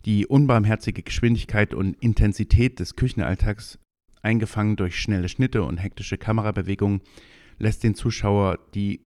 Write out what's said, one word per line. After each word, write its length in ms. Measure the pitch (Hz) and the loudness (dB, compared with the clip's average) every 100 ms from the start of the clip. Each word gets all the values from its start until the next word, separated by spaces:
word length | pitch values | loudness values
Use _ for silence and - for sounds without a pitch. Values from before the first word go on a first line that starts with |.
| - | 0
Die 220 | 104 - | 0 4
unbarmherzige 720 | 156 143 117 104 110 - - | 4 4 4 2 0 -4 -8
Geschwindigkeit 720 | - - 120 113 - 107 104 | -8 0 2 0 0 0 0
und 220 | - 95 82 | 0 -4 0
Intensität 800 | 117 107 107 - 107 - 123 - | 0 4 2 2 2 4 4 0
des 160 | 87 - | -8 -2
Küchenalltags, 840 | 127 - 73 95 110 104 - - _ _ _ _ | -2 0 -2 0 0 -2 -10 -20 _ _ _ _
eingefangen 540 | 107 113 107 107 104 104 | 0 0 0 0 0 2
durch 240 | 92 - | -2 -2
schnelle 300 | - 98 87 | -2 -2 -2
Schnitte 340 | - 127 113 | -2 0 0
und 140 | 76 85 | -2 -4
hektische 420 | 95 - - 98 | -6 -8 -10 -6
Kamerabewegungen, 840 | - 110 107 101 90 98 101 98 _ - - - - - | -2 -2 0 -4 -4 0 0 0 _ -20 -20 -20 -20 -4
lässt 260 | 107 - | -4 0
den 120 | 117 101 | 0 0
Zuschauer 640 | 120 - 104 101 98 85 _ 101 | -4 -2 0 2 2 -2 _ -6
die 260 | 101 90 | -6 -6